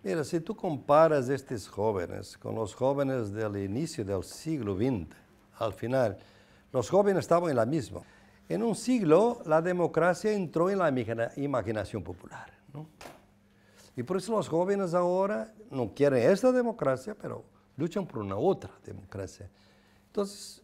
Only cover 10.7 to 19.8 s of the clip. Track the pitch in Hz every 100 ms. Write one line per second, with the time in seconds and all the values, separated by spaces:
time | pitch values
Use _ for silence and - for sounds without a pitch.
10.7 | 202 165 127 113 113 117 - 143 127 101
11.7 | 107 95 110 85 87 - - - - -
12.7 | 143 156 _ - - _ _ _ _ _
13.7 | - - - 120 185 185 214 127 156 180
14.7 | 202 185 175 175 185 196 220 220 - -
15.7 | 131 110 - 143 131 127 196 254 254 240
16.7 | - 143 131 - 208 151 110 - _ _
17.7 | - 165 110 90 113 101 98 170 180 -
18.7 | - - 98 95 101 95 - 95 _ _
19.7 | _